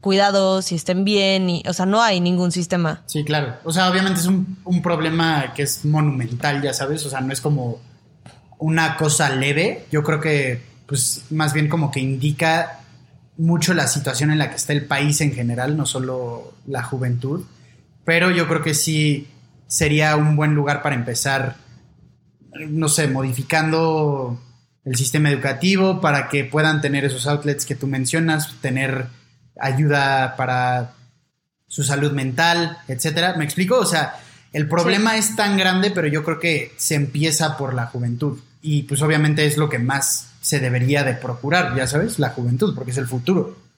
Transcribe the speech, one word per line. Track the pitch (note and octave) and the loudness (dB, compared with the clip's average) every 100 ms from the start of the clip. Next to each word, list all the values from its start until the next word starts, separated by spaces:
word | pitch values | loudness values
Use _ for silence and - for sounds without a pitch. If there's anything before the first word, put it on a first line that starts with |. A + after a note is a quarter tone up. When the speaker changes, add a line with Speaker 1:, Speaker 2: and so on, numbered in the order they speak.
Speaker 1:
cuidados | G3 F#3+ G3+ G3+ F#3+ F#3+ F#3 | 2 4 4 4 4 2 0
y | E3+ | -4
estén | - F#3 | -2 0
bien. | G3 G#3 G3 F#3+ F#3 | 2 2 2 2 2
Y, | F3 - | -2 -2
o | |
sea, | F3+ F#3 | -2 2
no | G#3 | 4
hay | A#3 F#3 | 4 2
ningún | F3 F3+ F3+ | 2 2 0
sistema. | F3 E3+ F3+ E3 D3+ - | 0 -2 0 0 -4 -6
Speaker 2:
Sí, | D#3 | -6
claro. | D3 D3+ C3+ - | 0 0 -2 -6
O | E3 | -4
sea, | E3 F#3 | 2 2
obviamente | F#3 F#3+ F#3 | 2 2 0
es | E3+ | 2
un, | F#3+ F#3 - - | 2 0 -6 -2
un | F3 | 0
problema | F3 E3 D#3+ E3 E3 D#3 B2+ A#2+ | 2 0 0 2 2 2 -2 -4
que | |
es | C#3+ - | -4 -2
monumental, | D3 D3+ D3+ C3+ A#2+ A#2+ D3 C#3+ | 0 2 2 0 -4 -2 -2 0
ya | C#3 B2 | -2 -2
sabes. | C3+ D#3 D3+ | -4 -4 -4
O | |
sea, | C3 | -4
no | C3 | -4
es | C3+ | -2
como | D3+ C#3+ B2 A2 - - _ _ - - _ - | 0 0 -2 -6 -12 -20 _ _ -20 -20 _ -6
una | D#3 D#3+ D#3+ D#3 | -2 2 0 0
cosa | D#3 D3+ D3 | 0 2 2
leve. | C3 C#3 C#3+ F#3+ - - | 2 0 2 0 -2 -4
Yo | D3+ | -2
creo | D3 D#3 | 0 -2
que, | D#3 D3 C3+ B2 - - - | 0 0 0 -4 -8 -20 -6
pues, | C#3+ - - - | -2 -2 -4 -6
más | D#3 D#3 | -2 0
bien | C#3 D3+ | 2 0
como | E3 C#3+ | 0 0
que | C#3 | -2
indica | C3 C3+ D3 D3 E3 D#3+ E3+ - - - - - _ - | -2 -2 -2 0 2 2 -2 -8 -20 -20 -20 -20 _ -2
mucho | E3 E3+ E3 | 0 2 2
la | F3 C3+ | 0 0
situación | D3+ C#3+ B2 D3+ | -2 -2 -2 0
en | D3+ | 2
la | C3+ | 0
que | - | -4
está | - | -2
el | D3 C3 | -2 0
país | C#3 D3 D3 | 0 2 2
en | D3+ | 0
general, | B2 A#2+ A#2+ B2+ D3+ | 0 -4 -2 -2 -2
no | C#3+ | -2
solo | C3 C3 B2+ B2 A#2 - - - | -4 -4 -4 -6 -8 -14 -20 -10
la | C3 | -8
juventud. | A#2+ C3 B2+ A#2+ C3 D#3+ - - - - _ _ - | -6 -4 -2 -2 -2 -6 -8 -16 -20 -20 _ _ 0
Pero | E3 F3+ | 2 4
yo | F3 D#3+ | 2 2
creo | D#3+ | 0
que | D#3 D3+ | 0 -2
sí | - D#3 D3+ C#3 - - - _ - | 0 2 2 2 -4 -20 -20 _ -6
sería | - D#3 D3+ D#3 D3+ | 0 2 4 4 4
un | D3+ D3+ | 4 4
buen | D3+ | 2
lugar | D3 C#3+ C#3+ | 2 2 0
para | D3+ | 0
empezar, | C3 A#2+ A#2+ C#3 C3+ B2+ - - - - _ - _ _ _ - - D#3 | -2 -4 -4 -2 -2 -2 -8 -20 -20 -20 _ -20 _ _ _ -20 -14 -6
no | D3+ D#3 | -2 0
sé, | - D3 | 2 0
modificando | C3 C3+ B2 B2+ D#3+ D#3+ D#3+ D#3+ D#3 D3+ C#3+ B2+ A#2+ - _ _ _ | 0 -2 -4 0 0 2 2 2 2 0 -2 -4 -8 -12 _ _ _
el | - B2 | -6 -2
sistema | C3+ D#3 D3+ | 0 2 2
educativo | C#3+ C#3 B2 F#3 F#3+ F#3+ F#3 | 2 -2 0 2 4 4 2
para | D#3+ C#3+ C3+ | 2 2 0
que | C#3+ | -2
puedan | B2 D3+ D#3 D#3 | 0 2 2 2
tener | C#3+ C#3 C3+ | 0 0 0
esos | B2+ B2+ | -2 -2
outlets | D3 D3 C#3+ - | 0 0 -4 -4
que | C3+ | -4
tú | C#3 | -4
mencionas, | C3+ B2+ D#3+ E3 D#3 D3+ - | -2 0 0 2 0 -2 -6
tener | C3+ B2+ C3+ C3 B2 - _ _ _ - | -4 -2 -2 -2 -6 -12 _ _ _ -6
ayuda | C3+ C3 D3+ C#3+ C#3 C3+ B2+ - | -2 2 4 4 4 2 0 -2
para | B2+ B2+ B2+ B2 A#2+ - - _ _ _ _ _ _ | -2 0 0 0 -4 -12 -20 _ _ _ _ _ _
su | - | -4
salud | C3 C#3+ D3 | -2 0 0
mental, | C#3 C3 B2+ E3 E3+ E3 - - | -2 -4 0 2 2 0 -6 -10
etcétera. | C3 D#3+ D#3 F3 F3 | -6 -4 0 0 0
¿Me | D3+ | -4
explico? | D#3+ F#3 B3 | -2 2 2
O | G#3 | 2
sea, | E3+ C#3 - - - _ | 0 0 -6 -18 -20 _
el | D3+ D3 | -4 0
problema | E3+ F3 F#3+ A3 | 2 2 2 2
Speaker 1:
Sí. | A3 | 0
Speaker 2:
es | G#3+ A3 | -2 0
tan | G#3 G3 | 2 2
grande, | F#3 F#3 G3+ | 2 2 0
pero | F#3 D#3 | 0 0
yo | D3+ | 0
creo | D3+ D#3 | -2 -2
que | F3 D3+ A#2 - | 0 -2 -4 -6
se | - D3+ | -2 0
empieza | C#3 C#3+ D#3+ D#3 D#3 - | -2 0 0 0 -2 -2
por | C3+ | -4
la | B2+ A#2 | -4 -6
juventud. | B2+ A#2+ A#2+ D3 - - _ | -4 -4 -2 -4 -6 -12 _
Y, | D#3 D3 | -2 -2
pues, | - C3+ | 0 0
obviamente | D3+ D#3 D3+ D3+ D3+ | 2 2 2 2 2
es | D3 | 2
lo | D3+ | -2
que | B2 | -2
más | A#2+ C#3 - - - - | -2 -2 -2 -4 -8 -10
se | - C#3+ | -4 -2
debería | B2+ B2 B2 C#3+ | 0 0 2 2
de | C3+ | 2
procurar, | A#2+ B2 A#2+ G#2+ F3 F3+ B2 | -2 -6 -8 0 0 0 -2
ya | B2+ | 0
sabes, | C#3+ G#3+ - | 0 -2 -2
la | C#3 | -4
juventud, | - A#2+ B2 G#3 - | -2 -2 0 0 -2
porque | - | -6
es | B2 | -6
el | B2 | -4
futuro. | B2+ B2 F#3 - - _ | -4 0 0 0 -8 _